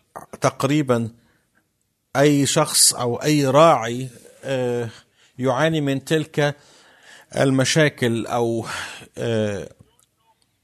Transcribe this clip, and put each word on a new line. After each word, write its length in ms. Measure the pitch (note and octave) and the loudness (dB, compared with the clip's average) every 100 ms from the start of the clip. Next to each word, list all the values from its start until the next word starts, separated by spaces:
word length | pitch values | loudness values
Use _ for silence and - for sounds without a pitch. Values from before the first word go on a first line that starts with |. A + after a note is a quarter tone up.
| _ - - - | _ -20 -18 -2
تقريبًا 680 | - - C3+ D3+ C3 A#2 A2+ - _ _ _ _ _ _ _ _ _ C3 | -2 0 0 0 2 0 0 -8 _ _ _ _ _ _ _ _ _ 2
أي 300 | D3 C#3+ C3+ | 4 4 2
شخص 480 | D#3+ D3 - - | 0 0 2 2
أو 220 | - A#2+ A#2+ | 2 -4 -2
أي 320 | D3+ D3+ C3+ | 0 2 4
راعي، 600 | C#3 E3 C3 A#2 B2 C3 A#2+ - - | 6 6 4 0 -6 -10 -14 -20 -16
آه، 460 | C3+ C3 B2 A#2+ A#2 - _ _ _ - | -6 -4 -2 -2 -6 -10 _ _ _ -4
يعاني 420 | C3 B2+ D#3+ D#3+ | -2 0 0 0
من 240 | C#3 C3+ - | -2 -4 -2
تلك 500 | D#3+ D3+ - C#3+ C#3 _ - _ _ - - _ B2+ | -4 -2 -2 -2 -4 _ -20 _ _ -20 -20 _ -2
المشاكل 880 | C3+ C3+ B2+ E3 D3 - A#2+ A#2 - | 0 2 0 2 0 0 -2 -2 -4
أو، 400 | A#2+ A#2 A2+ G#2+ - - - - - | -2 -2 -4 -6 -10 -12 -16 -20 -8
آه، 520 | A#2+ A2 G#2+ G2 - - - _ _ _ _ _ _ _ | -4 -2 -2 -4 -10 -18 -20 _ _ _ _ _ _ _